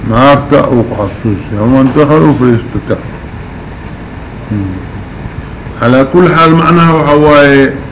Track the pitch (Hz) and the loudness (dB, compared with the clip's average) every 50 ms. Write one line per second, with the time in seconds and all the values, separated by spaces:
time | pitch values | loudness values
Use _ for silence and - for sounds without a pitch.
0 | - 113 110 117 131 143 143 135 139 - 143 139 - - 135 120 110 - - 104 | -4 -2 0 2 4 4 4 2 2 0 2 2 2 2 2 0 0 0 -2 -4
1 | 104 95 - - - 113 104 92 - - 113 101 107 120 131 135 135 131 120 147 | -6 -6 -6 -6 -4 -4 -4 -4 -6 -8 -6 -2 0 2 2 4 2 2 2 2
2 | 151 143 151 156 160 156 139 110 127 123 120 110 - - - 104 - - 104 92 | 2 4 4 4 4 2 2 2 2 2 2 0 -2 -4 -8 -10 -6 -6 -6 -6
3 | - - - - - - - - - - - - - - - - - - - - | -6 -14 -14 -14 -14 -14 -14 -14 -14 -14 -14 -16 -16 -16 -16 -14 -14 -14 -14 -14
4 | - - - - - - - - - - 107 101 98 95 92 92 92 - - 101 | -14 -16 -14 -14 -14 -14 -14 -14 -10 -6 -6 -4 -4 -6 -8 -10 -10 -12 -12 -12
5 | - - - - - - - - - - - - - - - - 117 120 127 131 | -12 -12 -14 -12 -12 -12 -12 -12 -14 -14 -14 -14 -14 -14 -8 -2 0 2 2 2
6 | 139 135 - 175 180 165 151 160 165 165 160 165 160 156 170 175 170 165 160 160 | 2 2 4 2 4 4 4 4 4 4 4 2 2 2 2 4 4 4 2 2
7 | 147 143 147 147 151 151 147 143 143 143 139 139 135 131 131 - - - | 2 2 2 4 4 4 6 6 6 6 6 4 4 2 0 -6 -12 -12